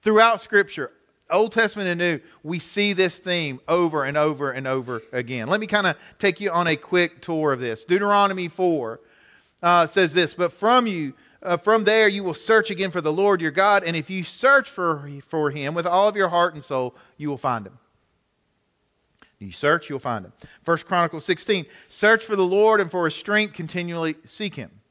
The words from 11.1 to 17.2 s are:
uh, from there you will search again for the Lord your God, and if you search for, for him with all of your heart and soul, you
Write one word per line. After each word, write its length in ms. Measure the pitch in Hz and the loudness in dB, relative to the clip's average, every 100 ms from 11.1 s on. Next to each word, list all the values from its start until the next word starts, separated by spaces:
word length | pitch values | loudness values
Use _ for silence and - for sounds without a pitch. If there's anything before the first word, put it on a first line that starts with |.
| - _ _ | -10 _ _
uh, 140 | - 175 | -4 -2
from 280 | - 226 | 2 2
there 240 | 208 220 214 | 4 4 4
you 160 | 202 | 2
will 100 | 190 | -4
search 360 | 156 - 220 214 | -6 2 2 2
again 200 | 185 190 | -4 -4
for 100 | 180 | -2
the 120 | 156 | -2
Lord 280 | 156 202 190 | 2 2 2
your 100 | 165 | 0
God, 340 | 147 196 202 | 2 4 4
and 100 | 175 | 2
if 160 | 165 151 | -4 -4
you 140 | 190 | -8
search 440 | 170 - 262 277 - | -8 -2 4 4 2
for, 400 | - 175 151 143 143 - | -4 -2 -2 -6 -16 -8
for 220 | 160 151 | -2 -2
him 240 | 147 139 | -2 -6
with 120 | 165 175 | -4 0
all 220 | 175 208 | 2 2
of 80 | 208 | 2
your 120 | 190 | 0
heart 260 | 175 175 | 2 0
and 100 | 156 | -2
soul, 300 | 135 135 127 - _ | -6 -4 -4 -8 _
you 120 | _ | _